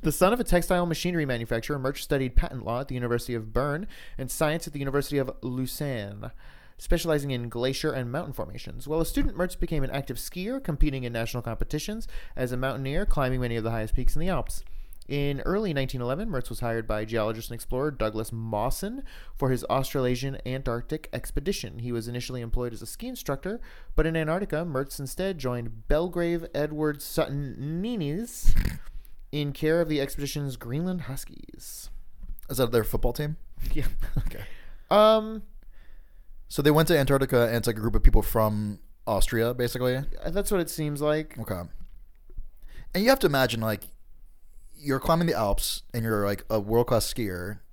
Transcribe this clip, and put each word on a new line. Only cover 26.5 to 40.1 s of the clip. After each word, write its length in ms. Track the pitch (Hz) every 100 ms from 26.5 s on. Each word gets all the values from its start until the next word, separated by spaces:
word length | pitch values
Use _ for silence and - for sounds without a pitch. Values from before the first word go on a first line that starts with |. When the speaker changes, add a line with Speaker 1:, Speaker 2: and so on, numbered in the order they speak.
| -
Speaker 1:
Edward 460 | 151 151 151 147
Sutton 800 | - - 151 139 139 - 139 165
Nini's 720 | 208 240 147 151 233 - - - - - - - - - -
in 220 | 147 147
care 260 | 139 156 165
of 80 | 165
the 120 | 151
expedition's 540 | 139 - 143 147 143 123
Greenland 440 | 120 135 175 185
Huskies. 920 | 147 135 - - - - - - - - - - - - -
Speaker 2:
Is 80 | 120
that 140 | 120
their 120 | 117
football 300 | 107 107 123
team? 240 | - 151 156 -
Speaker 1:
<laughs> 180 | - -
Yeah. 120 | - 131 - - -
Speaker 2:
Okay. 240 | - - - - - - -
Speaker 1:
Um, 540 | 202 214 220 220 220 - - - - - - - - - - -
Speaker 2:
So 160 | -
they 80 | 147
went 160 | 151 160
to 100 | 165
Antarctica, 480 | 135 139 131 127 117
and 120 | 117
it's, 100 | 110
like, 100 | 110
a 20 |
group 140 | 110 107
of 60 |
people 220 | - 107
from 560 | 101 117 110 107 107 101 - - -
Austria, 480 | 104 - 113 113
basically? 440 | 123 120 120 123 127
Speaker 1:
uh, 340 | 139